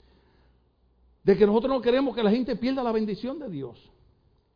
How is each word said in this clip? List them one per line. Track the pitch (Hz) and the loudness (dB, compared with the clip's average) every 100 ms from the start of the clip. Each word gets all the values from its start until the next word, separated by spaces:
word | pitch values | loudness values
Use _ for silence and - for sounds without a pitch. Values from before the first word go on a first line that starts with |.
| _ _ _ _ _ _ _ _ _ _ _ _ | _ _ _ _ _ _ _ _ _ _ _ _
de | - 196 | 2 4
que | 208 | 6
nosotros | 214 233 | 4 0
no | 269 | 0
queremos | 226 247 277 226 | 2 2 0 0
que | |
la | 208 | 2
gente | 226 247 220 | 2 0 -2
pierda | 240 269 | -2 -2
la | 247 | -2
bendición | 220 214 190 240 302 | -2 -2 -4 -6 -8
de | 269 | -10
Dios. | 160 127 107 _ _ _ _ _ _ _ | -10 -10 -14 _ _ _ _ _ _ _